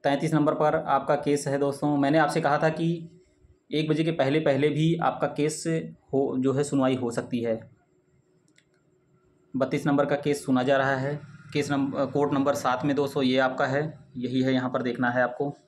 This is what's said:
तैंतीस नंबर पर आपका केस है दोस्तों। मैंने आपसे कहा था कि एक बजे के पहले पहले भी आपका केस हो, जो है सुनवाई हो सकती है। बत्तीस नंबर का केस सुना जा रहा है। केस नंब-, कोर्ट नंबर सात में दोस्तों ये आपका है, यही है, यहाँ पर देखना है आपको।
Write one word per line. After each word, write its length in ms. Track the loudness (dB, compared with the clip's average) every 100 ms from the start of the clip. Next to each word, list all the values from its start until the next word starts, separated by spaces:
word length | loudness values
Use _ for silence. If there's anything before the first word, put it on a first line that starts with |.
तैंतीस 300 | 0 0 2
नंबर 200 | 2 2
पर 220 | 2 2 2
आपका 380 | 0 0 2
केस 340 | 0 2 0 0
है 100 | 0
दोस्तों। 380 | 0 0 0 2
मैंने 220 | 2 4
आपसे 220 | 2 2
कहा 180 | 0 2
था 100 | 0
कि 520 | 0 -2 -2 -8 -20 _ _ _ _ _
एक 160 | -4 0
बजे 160 | 0
के 60 | 0
पहले 300 | 0 0 2
पहले 280 | 2 2 2
भी 280 | 2 0 2
आपका 300 | 0 0 -4
केस 380 | -2 -4 -2 -4 -4 -6 -16 _
हो, 240 | -2 0 0
जो 140 | 0
है 120 | 0
सुनवाई 300 | 0 2 2
हो 160 | 0 -2
सकती 300 | -4 -4 -4
है। 420 | -2 -4 -6 _ _ _ _ _ _ _ _ _ _ _ _ _ _ _ _ _ _ -4
बत्तीस 300 | -2 0 0
नंबर 200 | 2 2
का 100 | 0
केस 280 | 0 -2
सुना 180 | 0 0
जा 140 | 4 2
रहा 200 | 2 0
है। 240 | -4 -6 -12 -20 -6
केस 180 | -4 -2
नंब-, 420 | -2 -2 -2 -2
कोर्ट 200 | 0 0
नंबर 220 | 2 0
सात 300 | 0 0 0
में 120 | 0 0
दोस्तों 260 | 0 0
ये 160 | 2 4
आपका 280 | 2 0 0
है, 320 | 0 -2 -8 -16 -8
यही 260 | -4 0
है, 100 | 2
यहाँ 180 | 0 0
पर 120 | -2
देखना 280 | -4 -2 0
है 120 | 2
आपको। 340 | -2 -2 -6 -6